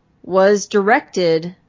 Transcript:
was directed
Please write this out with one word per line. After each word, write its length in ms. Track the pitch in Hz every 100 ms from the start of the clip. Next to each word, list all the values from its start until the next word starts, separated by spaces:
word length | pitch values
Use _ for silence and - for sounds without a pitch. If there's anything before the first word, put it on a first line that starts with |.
| _ _
was 420 | - 185 190 208 -
directed 880 | 208 196 262 - - 170 165 175 185